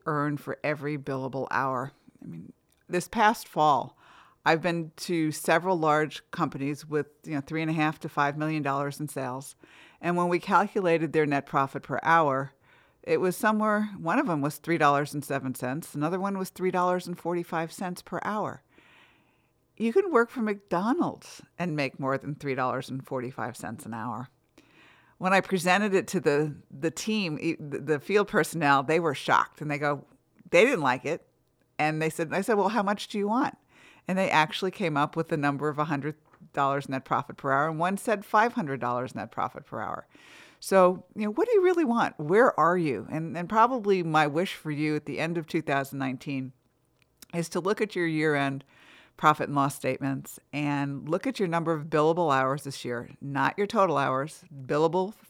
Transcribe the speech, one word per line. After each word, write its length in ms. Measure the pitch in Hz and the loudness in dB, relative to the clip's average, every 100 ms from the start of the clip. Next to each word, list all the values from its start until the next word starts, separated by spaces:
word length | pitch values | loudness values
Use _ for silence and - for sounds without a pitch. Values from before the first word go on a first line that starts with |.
| - | -2
earn 300 | 151 147 143 | 0 0 -2
for 240 | - - 139 | -6 -6 -4
every 320 | 147 143 151 | -4 -4 -6
billable 500 | 139 135 131 135 127 | -4 -6 -4 -6 -4
hour? 440 | 117 135 127 139 - _ _ | -2 0 -2 -6 -10 _ _
I 60 | - | -16
mean, 240 | 165 - - _ _ - | -14 -16 -20 _ _ -6
this 180 | 175 - | -4 -2
past 400 | 233 214 233 - | 2 4 2 -2
fall, 500 | 165 151 135 135 - - - - _ 147 | 2 4 4 0 -10 -20 -20 -20 _ 2
I've 140 | 160 | 2
been 300 | 175 170 160 - | 2 -2 -4 -8
to 340 | - 170 156 | -4 0 0
several 480 | 147 - 165 180 175 | -2 2 2 2 2
large 420 | 156 151 151 - - | 2 2 0 -4 -12
companies 560 | - 147 135 139 143 156 | -4 -4 -2 -6 -6 -4
with, 220 | 147 139 _ | -4 -4 _
you 100 | - | -8
know, 80 | 151 | -6
three 220 | 135 160 | -4 -4
and 80 | 160 | -2
a 20 | |
half 260 | 160 151 151 | 0 0 -2
to 80 | 160 | -6
five 280 | - 143 147 | -2 0 0
million 240 | 156 156 | -2 -2
dollars 380 | 139 139 143 139 | -2 -2 -2 -6
in 80 | 151 | -8
sales. 480 | 139 131 131 135 - - - - _ | -6 -6 -8 -12 -18 -20 -20 -20 _
And 160 | 175 175 | -2 0
when 140 | 175 | 2
we 80 | 175 | 0
calculated 760 | 185 180 202 214 180 165 156 | 2 4 4 2 2 2 2
their 120 | 156 147 | 2 2
net 220 | 143 - | 0 0
profit 340 | 147 135 147 | 0 -2 -4
per 180 | - 135 | -6 -4
hour, 500 | - 165 151 135 139 - _ _ _ _ | 4 4 4 2 -4 -12 _ _ _ _
it 160 | - 156 | -2 0
was 180 | 185 180 | 2 0
somewhere, 540 | 214 214 214 208 208 196 | 2 2 2 2 0 -4
one 220 | 165 220 | -2 0
of 80 | 277 | 2
them 140 | 156 | 0
was 160 | 139 - | 0 -4
three 200 | - 165 | -2 2
dollars 380 | 151 143 147 147 | 4 4 2 -4
and 100 | 135 | -4
seven 300 | 139 131 120 | -4 -4 -4
cents, 400 | 127 143 - 147 | -4 -6 -6 -4
another 240 | 156 185 | -2 -2
one 180 | 196 196 | -4 -4
was 120 | 190 | -6
three 180 | - 185 | -4 -2
dollars 380 | 180 180 180 175 | 2 2 0 -4
and 100 | 175 | -8
forty-five 540 | 165 175 170 170 165 | -4 -4 -4 -4 -6
cents 320 | - 180 180 | -6 -8 -8
per 160 | - 180 | -8 -8
hour. 380 | - 214 165 - _ _ _ _ _ _ _ _ _ _ _ - | -4 -4 -4 -8 _ _ _ _ _ _ _ _ _ _ _ -4
You 140 | 226 | 0
can 200 | 381 392 | 2 4
work 180 | 233 233 | 4 2
for 120 | 262 | 0
McDonald's 1000 | 214 202 - 202 214 339 180 - - - - - | -4 -4 -4 -2 0 0 0 -4 -12 -20 -18 -8
and 180 | 127 151 | -4 -2
make 240 | 135 - | -4 -2
more 160 | 131 135 | -2 -2
than 160 | - 147 | -4 -8
three 180 | 143 | -4
dollars 340 | 131 127 123 - | -2 0 -2 -6
and 160 | 131 | -10
forty-five 540 | - 131 123 127 113 120 | -8 -8 -6 -6 -8 -8
cents 300 | - 113 - | -10 -10 -10
an 80 | 113 | -8
hour. 340 | 113 110 131 _ _ _ _ _ - _ _ - | -8 -8 -10 _ _ _ _ _ -20 _ _ -6
When 160 | 185 | 2
I 80 | 190 | 2
presented 540 | 180 190 175 185 208 190 | 2 0 4 4 4 2
it 100 | - | 2
to 100 | 185 | 0
the, 340 | 156 143 156 143 - | 2 2 2 -4 -16
the 220 | 139 156 | -6 -4
team, 480 | - - 220 180 151 | -4 -2 -2 -2 -2
e-, 140 | 165 - | -2 -4
the, 200 | 147 143 | -6 -6
the 200 | 139 147 | -2 -2
field 280 | - 202 202 | 2 0 2
personnel, 560 | 156 156 165 143 139 | 2 0 2 4 4
they 160 | 135 160 | 4 2
were 160 | 170 131 | 2 -2
shocked 440 | - 131 - - | 2 2 2 -4
and 120 | 156 | -8
they 80 | 147 | -4
go, 260 | 147 139 - _ _ _ - | -2 -4 -8 _ _ _ 2
they 120 | 165 | 6
didn't 180 | 233 226 | 6 4
like 220 | 135 131 | 2 0
it. 220 | 135 170 - _ _ _ _ - | -2 -6 -8 _ _ _ _ -4
And 200 | 151 156 | -2 0
they 120 | 160 | -2
said, 200 | - 156 | -2 -2
I 100 | 156 | -2
said, 160 | 196 208 | 0 2
"Well, 120 | 202 | 2
how 140 | 226 | 2
much 240 | 196 208 - | 0 -2 -4
do 100 | 208 | -4
you 100 | 202 | -2
want?" 300 | 233 262 - _ _ - - - | 0 -2 -4 _ _ -20 -14 -4
And 120 | 185 | -2
they 100 | 190 | 2
actually 400 | 151 156 - 190 | 2 2 0 -6
came 280 | 185 170 147 | -2 -2 0
up 180 | 147 160 | 0 -2
with 140 | 156 | -4
the 80 | 160 | -2
number 300 | 143 139 151 | 0 -2 -2
of 120 | 147 | -2
a 60 | 151 | -2
hundred 280 | 143 143 151 _ _ - | -4 -4 -10 _ _ -8
dollars 340 | 147 139 139 139 | 0 0 0 -2
net 180 | 131 - | -6 -2
profit 320 | 123 - 120 | -2 -2 -6
per 140 | 139 | 0
hour. 160 | 135 156 | 2 2
And 120 | 160 | 0
one 180 | 180 196 | -2 -2
said 260 | - 208 | 0 -2
five 300 | - - 240 | 2 4 4
hundred 260 | 233 151 135 | 2 -4 -2
dollars 360 | 123 123 127 117 | -2 -2 -4 -6
net 160 | 107 | -8
profit 340 | - - - - | -4 -6 -6 -12
per 160 | 113 | -8
hour. 240 | 104 - - - - - - _ | -6 -8 -12 -20 -20 -20 -20 _
So, 460 | - 190 180 185 - - | 2 6 6 4 -4 -6
you 80 | |
know, 80 | 214 | -4
what 160 | 220 440 | 0 4
do 60 | |
you 100 | 427 | 6
really 220 | 359 339 277 | 6 4 2
want? 340 | 233 170 - | 2 0 -2
Where 380 | 151 202 254 - | 2 6 6 6
are 180 | 160 180 | 4 4
you? 300 | 156 104 - | 2 -2 -4
And, 240 | 151 165 160 | -6 -6 -6
and 140 | 170 | -2
probably 540 | 220 233 262 202 190 | 4 4 2 0 0
my 240 | 165 156 147 | 2 2 2
wish 260 | 143 190 | 0 -2
for 160 | - 156 | -6 -8
you 260 | 147 151 151 | -4 -2 -2
at 120 | 147 | -4
the 100 | 117 | -4
end 220 | 160 170 | -4 -4
of 80 | 156 | -4
two 160 | 165 | -4
thousand 340 | 156 139 135 139 | 0 -2 -2 -6
nineteen 540 | 131 127 - 135 131 - _ _ _ _ _ _ - | -6 -6 -6 -6 -8 -12 _ _ _ _ _ _ -8
is 160 | 170 165 | -6 -4
to 100 | 202 | -2
look 220 | 180 214 | 0 0
at 140 | 214 185 | -2 0
your 100 | 165 | 0
year-end 580 | 156 156 147 139 135 - _ - - _ - | 2 2 2 0 -4 -10 _ -20 -20 _ 2
profit 300 | 156 151 135 | 4 4 2
and 80 | 143 | 0
loss 180 | 139 | 0
statements 640 | - 131 127 139 135 - - _ | 0 -4 -2 -4 -6 -8 -18 _
and 560 | 143 147 143 139 139 147 | -6 -2 -2 -4 -6 -4
look 160 | 180 269 | -2 -2
at 140 | 233 | -2
your 80 | 185 | -2
number 260 | 170 165 | 0 0
of 120 | 156 147 | -2 0
billable 460 | 156 156 170 165 | 2 4 4 2
hours 320 | 135 131 143 | 2 2 -2
this 220 | 143 - 127 | -6 -10 -6
year, 240 | 120 - - | -6 -8 -12
not 360 | 139 143 139 - | -6 0 0 0
your 80 | 202 | 0
total 320 | 226 185 139 | 2 2 2
hours, 460 | 131 131 151 - - 139 131 | 0 0 -4 -10 -18 -14 -4
billable 480 | 151 160 175 185 - _ | 2 2 2 -2 -6 _